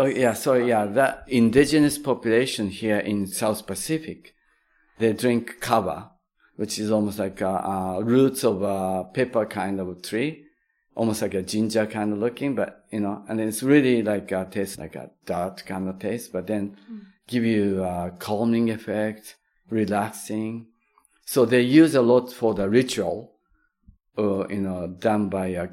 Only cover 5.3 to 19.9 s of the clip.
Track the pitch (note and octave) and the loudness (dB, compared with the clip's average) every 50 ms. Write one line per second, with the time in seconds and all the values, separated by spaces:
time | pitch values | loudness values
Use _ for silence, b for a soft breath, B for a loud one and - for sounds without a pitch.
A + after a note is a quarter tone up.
5.3 | A#2+ A#2 A#2 - - - - - A#2+ A2 G2 F2 D2 D#2+ G#2 - _ _ _ _ | 2 2 0 -4 -12 -8 -4 0 0 2 2 0 -4 -8 -10 -16 _ _ _ _
6.3 | _ _ b b b b G#2+ G#2+ - - G#2+ G#2 G#2+ G#2+ G#2 G#2 F#2+ G#2 G2 G2 | _ _ b b b b -8 -6 -6 -4 -2 0 2 2 2 0 -2 -4 -6 -6
7.3 | G2 - G#2 F#2 F#2+ F#2 - - - F#2+ F#2 F#2 F#2 F#2 G#2+ A#2 A#2+ C3 C3+ C3+ | -4 -4 -4 -2 -2 -2 -2 -4 -4 -4 -4 -4 -4 -4 0 2 4 6 6 4
8.3 | C3 - - A#2+ G2+ F#2 G2 G2 G2 F#2+ F#2+ F#2 F#2 F#2 F2+ - - B2+ B2+ - | 2 2 0 0 0 0 -2 -2 -2 -2 -2 -2 -2 -4 -4 -6 -2 -4 -2 0
9.3 | - A#2 G#2+ - - G#2 F#2 G2 G2+ G2 F#2 F#2 F2+ E2+ - - - A2 B2+ D3+ | 0 -2 -2 -2 -4 -4 -4 -4 -4 -4 -6 -8 -10 -12 -12 -6 -4 -4 -4 -4
10.3 | D#3+ - b b b b b b b b b b - - A2+ A2+ G#2+ A2 A2+ G2 | -6 -10 b b b b b b b b b b -6 -2 -2 -2 0 -2 -2 -2
11.3 | F#2+ F#2+ F#2 F2+ - G#2+ A2 A2 A2 A2+ G#2+ G#2+ A2 A2 G#2 G#2 G#2 G2+ G#2 A#2+ | -2 -4 -4 -2 -2 -2 0 0 0 0 0 -2 -2 -4 -2 -2 -2 -2 -2 -4
12.3 | B2 - C#3 C#3+ C3 G#2 G2 - - - _ - - A2 G#2 G2+ G2+ G#2 - - | -4 -4 -4 -4 -2 -2 -4 -4 -6 -14 _ -10 -6 -4 -4 -4 -4 -6 -8 -6
13.3 | A2 A2 A2 A2 G#2+ - C3 C3 C#3+ D3 C3+ B2+ B2 A#2 G#2+ G#2+ G#2 G2 - - | -4 -4 -2 -4 -4 -2 2 4 4 6 6 4 2 2 2 0 0 -2 -2 -4
14.3 | G2 F#2 F#2+ F#2 - G#2+ F#2+ F#2+ - - - D#2+ - - B1+ - _ _ - - | -4 -4 -4 -4 -4 -6 -6 -6 -6 -10 -12 -12 -12 -14 -14 -16 _ _ -10 -6
15.3 | F2+ F2 F2 F#2+ F#2 - - - G2 F#2+ F#2+ F#2 F#2 F#2+ - G2+ G#2+ A#2+ - - | -4 -4 -4 -6 -8 -10 -12 -10 -8 -6 -6 -6 -8 -6 -6 -6 -6 -6 -8 -8
16.3 | - F#2 F2+ F#2+ G#2+ G#2 G2+ G2+ G2+ B B B A#3 G#3+ B B B B B - | -8 -8 -6 -4 -4 -4 -4 -6 -10 B B B -16 -16 B B B B B -4
17.3 | A#2+ B2 A2+ A2+ A2+ G#2+ G2+ G2+ G2 F#2+ F#2+ F2+ F2+ F2 F2 F2+ F2+ - - - | -2 0 0 2 2 2 2 2 0 0 -2 -2 -4 -4 -6 -6 -8 -10 -8 -4
18.3 | G#2+ G2+ A#2 A#2 A#2 A2+ A#2 A2+ A2+ G#2+ - - G2+ G#2+ G#2+ A2 G#2+ A2 - - | -2 0 2 2 2 2 2 0 -2 -4 -6 -4 -4 -2 -2 -4 -4 -8 -14 -20
19.3 | - _ _ _ _ _ _ - A2 A2 G#2+ F#2 | -20 _ _ _ _ _ _ -4 -2 -2 0 0